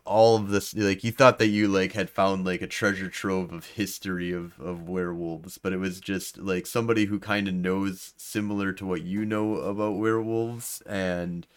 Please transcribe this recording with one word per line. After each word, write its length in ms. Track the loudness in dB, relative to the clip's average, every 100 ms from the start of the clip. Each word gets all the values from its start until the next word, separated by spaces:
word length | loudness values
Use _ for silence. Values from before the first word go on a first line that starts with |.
all 320 | 0 6 8 6
of 140 | 4
this, 240 | 0 0
like, 280 | 0 2 2
you 80 | -2
thought 280 | 6 8 8
that 80 | 4
you, 180 | 4 4
like, 240 | 4 2
had 180 | 0 -2
found, 340 | 2 2 2 0
like, 160 | -2
a 40 | -4
treasure 420 | 0 0 0 -4
trove 440 | -6 -2 -2 -2
of 140 | -8 -12
history 680 | -4 -4 -4 -6 -4 -2
of, 280 | -4 -6 -10
of 280 | -10 -8 -6
werewolves, 680 | -4 -2 -4 -6 -8 -12 -8
but 140 | -4
it 60 | -2
was 220 | -2 -4
just, 380 | -4 -4 -6 -8
like, 280 | -4 -2 -2
somebody 400 | -2 2 2 2
who 120 | 0
kinda 320 | 0 0 0
knows 640 | 0 0 0 -2 -6 -14 -18
similar 560 | -6 -4 -2 -2 -2
to 120 | -4 -4
what 160 | -4
you 220 | -2 -2
know 320 | 0 0 0 -2
about 400 | -2 -2 -2 0
werewolves 840 | 0 0 0 -2 -2 -6 -10 -12 -6
and, 600 | -4 -2 -2 -4 -6 -10